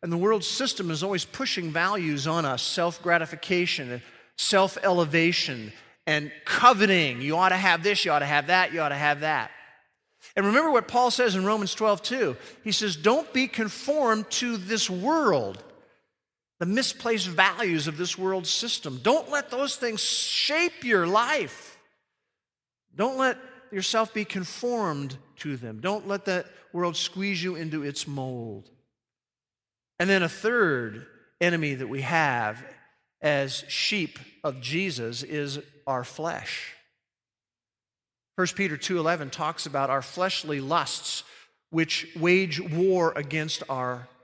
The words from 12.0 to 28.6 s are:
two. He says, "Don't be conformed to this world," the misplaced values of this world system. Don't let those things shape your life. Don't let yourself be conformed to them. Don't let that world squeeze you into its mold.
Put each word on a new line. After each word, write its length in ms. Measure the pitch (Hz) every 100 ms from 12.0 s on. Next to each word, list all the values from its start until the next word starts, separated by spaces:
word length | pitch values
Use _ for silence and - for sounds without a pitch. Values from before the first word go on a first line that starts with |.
two. 340 | - 254 196 123 - -
He 80 | -
says, 260 | 202 208 160
"Don't 360 | 170 262 320
be 160 | 254 262
conformed 840 | - 220 - - 302 254 220 214
to 240 | - 247 233
this 320 | 185 220 -
world," 760 | 185 208 320 277 151 104 98 - - _ _ _ _ _ _ _ _
the 60 | 175
misplaced 600 | 214 254 - 240 226 180
values 640 | 170 190 180 220 165 147
of 80 | 151
this 200 | 175 -
world 300 | 185 190 175
system. 520 | - 233 - 156 127
Don't 280 | 120 294 -
let 200 | 285 285
those 260 | 240 277 -
things 240 | 240 214
shape 840 | - - - - - 302 349 -
your 220 | 247 214 170
life. 720 | 202 240 302 160 - - - _ _ _ _ _ _ _ _ _ _ _
Don't 220 | 139 220 262
let 220 | 262 247 - - -
yourself 440 | 196 185 226 220
be 100 | 220
conformed 960 | 208 196 175 - 247 240 202 147 139 135 - _
to 200 | 151 135
them. 240 | 120 107
Don't 280 | 170 208 190
let 160 | 202
that 260 | 196 180 180 - _
world 240 | 175 175 160
squeeze 460 | - 180 196 190
you 120 | 180
into 280 | 170 160 156
its 220 | 143 139 -
mold. 640 | 143 131 127 113 101